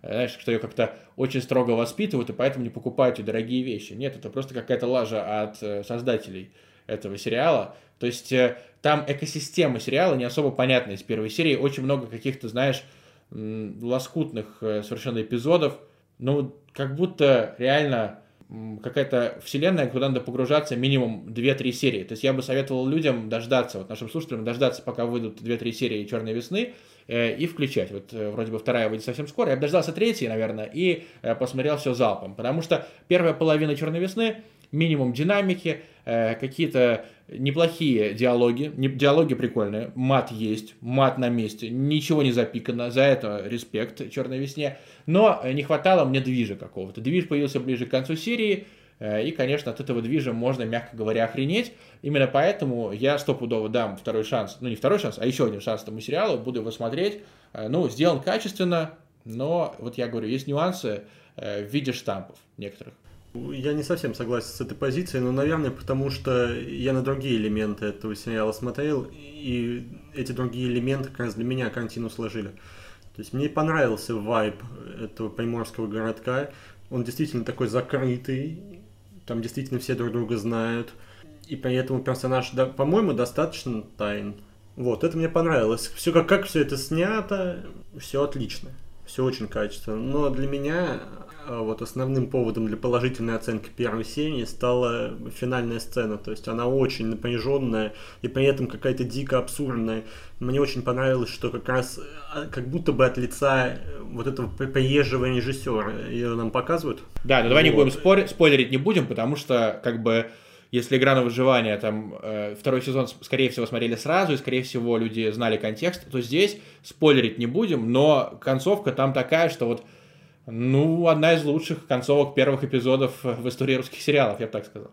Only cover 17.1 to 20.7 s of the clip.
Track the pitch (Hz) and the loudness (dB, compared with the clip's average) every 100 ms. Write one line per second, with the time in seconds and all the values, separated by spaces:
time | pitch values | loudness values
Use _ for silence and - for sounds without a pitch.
17.1 | - 143 127 110 - 123 143 147 123 104 | 4 6 6 4 -2 2 4 4 2 0
18.1 | - _ _ - 107 110 107 127 139 131 | -6 _ _ -16 -12 -10 -8 -4 -2 2
19.1 | 123 120 - - 139 165 180 127 127 135 | 2 0 -4 -6 0 2 2 0 0 0
20.1 | 127 123 123 127 151 147 | 0 -2 -2 2 2 2